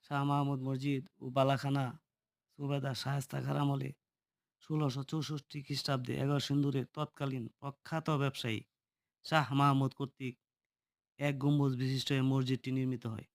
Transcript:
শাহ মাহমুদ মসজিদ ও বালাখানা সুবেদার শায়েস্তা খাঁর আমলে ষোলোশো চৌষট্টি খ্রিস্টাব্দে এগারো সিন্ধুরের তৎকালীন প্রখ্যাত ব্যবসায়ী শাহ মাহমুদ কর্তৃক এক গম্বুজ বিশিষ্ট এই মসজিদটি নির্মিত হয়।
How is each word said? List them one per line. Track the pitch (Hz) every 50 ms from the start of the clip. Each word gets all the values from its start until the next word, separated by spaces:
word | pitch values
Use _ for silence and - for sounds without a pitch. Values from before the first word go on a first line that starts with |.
| _
শাহ | - 147 143 139 143
মাহমুদ | 143 143 143 139 139 135 131 135
মসজিদ | 135 131 131 143 139 135 135 - _ _
ও | - 131 127
বালাখানা | 139 135 135 139 131 - 139 139 139 135 123 131 - _ _ _ _ _ _ _ _ _ _
সুবেদার | _ - 143 139 143 143 135 139 127 -
শায়েস্তা | - 131 139 139 135 - - 139 123
খাঁর | 135 143 143
আমলে | 143 139 139 135 131 135 139 _ _ _ _ _ _ _ _ _ _ _ _ _ -
ষোলোশো | - 156 151 151 139 120 139 135 -
চৌষট্টি | - 160 143 - 156 147 - _ - 147 139
খ্রিস্টাব্দে | - 147 131 - - 143 131 127 120 120 139
এগারো | 131 139 143 143 -
সিন্ধুরের | - 139 143 143 143 135 135 123 - _
তৎকালীন | 151 151 - _ - 143 139 139 131 117 110 _ _
প্রখ্যাত | - 143 139 _ _ - 165 160 160 - 156 139
ব্যবসায়ী | 139 139 135 - - 120 110 104 - _ _ _ _ _ _ _ _ _ _ _ _
শাহ | - 160 160 143 110 143 139
মাহমুদ | 143 143 139 135 135 131 - _
কর্তৃক | 139 135 _ _ 135 123 127 _ _ _ _ _ _ _ _ _ _ _ _ _ _ _ _ -
এক | 143 147 143 135
গম্বুজ | 131 143 147 147 143 139 131 123
বিশিষ্ট | 131 131 135 131 117 - 143 135
এই | 131 131
মসজিদটি | 131 135 131 127 131 127 - 131 131
নির্মিত | 131 131 127 131 120 - 117
হয়। | 110 - - _